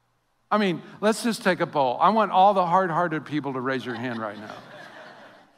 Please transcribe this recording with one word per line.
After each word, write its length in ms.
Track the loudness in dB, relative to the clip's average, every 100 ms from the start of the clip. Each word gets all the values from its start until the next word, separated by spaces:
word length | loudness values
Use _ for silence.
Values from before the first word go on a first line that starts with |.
| _ _ _ _ _
I 80 | 0
mean, 240 | 0 -2 -8 -2
let's 200 | 0 0
just 220 | -2 0
take 160 | 0 0
a 80 | 0
poll. 320 | 0 0 4
I 80 | 4
want 220 | 4 2
all 240 | 4 6 4
the 100 | 2
hard-hearted 600 | 2 2 0 -2 -4 -4
people 280 | -6 -4
to 80 | -4
raise 240 | -4 -4 -4
your 80 |
hand 260 | -8 -6 -6
right 200 | -8 -10
now. 160 | -14 -16 -18 -20 -20 -20 -20 -20 -20 -20 _